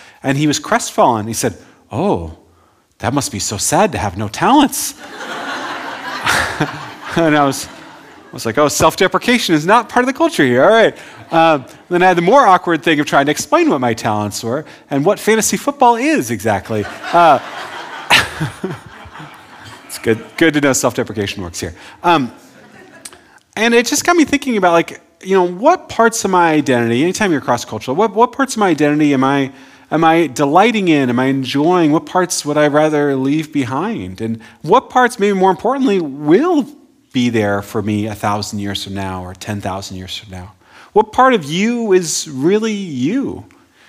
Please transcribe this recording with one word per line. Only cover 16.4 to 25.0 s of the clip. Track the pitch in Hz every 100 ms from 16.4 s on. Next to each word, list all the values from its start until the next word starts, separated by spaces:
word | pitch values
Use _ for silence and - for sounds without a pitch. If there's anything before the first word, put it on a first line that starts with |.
| 110 101 - 107 101
Uh, | - - 170 170 135 - - - - - - - - - - 143
<laughs> | - 190 147 - - - - 151 - - - - - -
it's | -
good, | 113 113 - -
good | 165 147
to |
know | 143
self-deprecation | 127 131 - 117 107 101 -
works | 87 -
here. | 95 82 - -
Um, | 180 160 120 - - - - - - - - - _ _ _ -
and | 226 233
it | 240
just | 294 -
got | 349
me | 285
thinking | 277 269 220
about, | 185
like, | 170 165 -